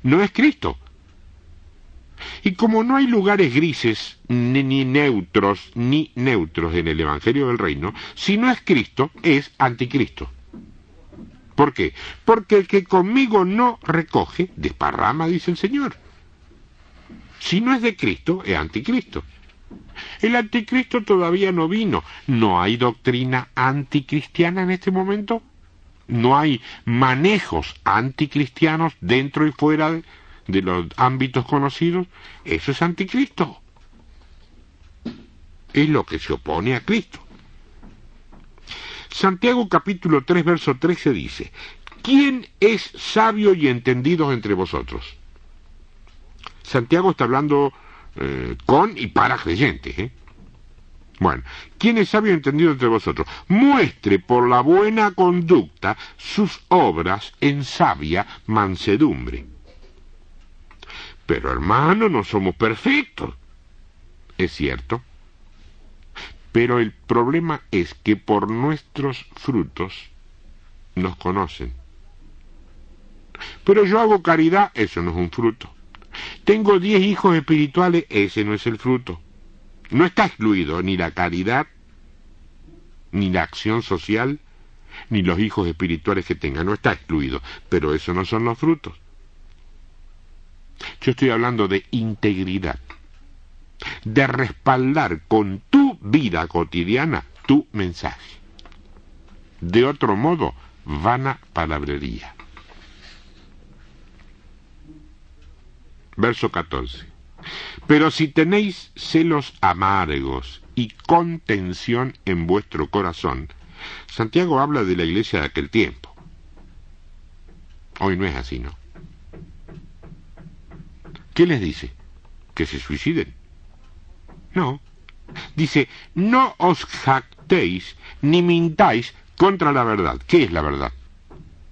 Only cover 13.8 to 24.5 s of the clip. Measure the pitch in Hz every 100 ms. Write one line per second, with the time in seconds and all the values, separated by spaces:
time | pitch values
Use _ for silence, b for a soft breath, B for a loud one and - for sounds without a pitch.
13.8 | - 165 156 113 85 - 185 - - -
14.8 | 73 - 101 147 165 175 - 170 202 285
15.8 | 269 - - - - _ - - - -
16.8 | - - - - - - - 180 240 254
17.8 | 233 190 110 87 - 185 131 85 80 -
18.8 | 143 247 - - - - - _ - -
19.8 | - B B B 220 240 214 240 214 254
20.8 | - 247 208 190 170 185 190 175 160 214
21.8 | 208 95 B B - 120 107 90 95 117
22.8 | 123 113 135 123 127 127 120 - 127 143
23.8 | 135 147 131 151 - - 170